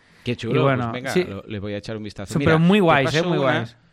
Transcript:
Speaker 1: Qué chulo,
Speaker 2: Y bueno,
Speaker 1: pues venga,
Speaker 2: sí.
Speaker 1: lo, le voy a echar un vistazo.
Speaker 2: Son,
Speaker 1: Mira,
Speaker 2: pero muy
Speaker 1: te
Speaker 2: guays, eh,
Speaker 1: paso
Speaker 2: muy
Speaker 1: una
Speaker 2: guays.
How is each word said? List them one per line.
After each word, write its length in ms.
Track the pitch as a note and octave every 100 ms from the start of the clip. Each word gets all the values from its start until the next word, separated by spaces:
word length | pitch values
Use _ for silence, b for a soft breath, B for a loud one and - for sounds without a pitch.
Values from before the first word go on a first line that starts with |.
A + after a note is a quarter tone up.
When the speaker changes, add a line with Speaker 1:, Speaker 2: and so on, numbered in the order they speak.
| b b
Speaker 1:
Qué 120 | - A#2
chulo, 240 | A2+ C3
Speaker 2:
Y 20 |
bueno, 280 | C3+ B2+ A#2+
Speaker 1:
pues 20 |
venga, 180 | B2 C3
Speaker 2:
sí. 120 | D3+
Speaker 1:
lo, 200 | F3+ G2 -
le 120 | G#2
voy 140 | G2+
a 40 | G2+
echar 200 | - A2
un 60 |
vistazo. 300 | G#2+ - G2+
Speaker 2:
Son, 60 | D#3+
Speaker 1:
Mira, 100 | C#3+
Speaker 2:
pero 80 | D#3+
muy 180 | E3+ G#3
Speaker 1:
te 40 |
Speaker 2:
guays, 260 | F3 D3 C3+ D3
eh, 20 |
Speaker 1:
paso 120 | F3
Speaker 2:
muy 80 | D#3
Speaker 1:
una 120 | C3+
Speaker 2:
guays. 240 | D#3 A2+ - _